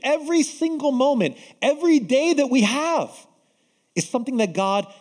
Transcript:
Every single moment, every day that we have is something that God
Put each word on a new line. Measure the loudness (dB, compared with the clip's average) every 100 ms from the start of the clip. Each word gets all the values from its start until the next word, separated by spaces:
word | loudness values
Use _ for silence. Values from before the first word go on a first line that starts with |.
Every | -2 -2 0 0
single | 0 -2 -4 -2 -2
moment, | 2 2 2 0 -4 -16 -4
every | -2 0 2 2
day | 2 2 2
that | 2 2
we | 2
have | 2 0 -2 -2 -4 -10 -20 _ _ _ _ _ _
is | -6 -4
something | -4 -2 -2
that | -2
God | -2 0 -2 -4 -10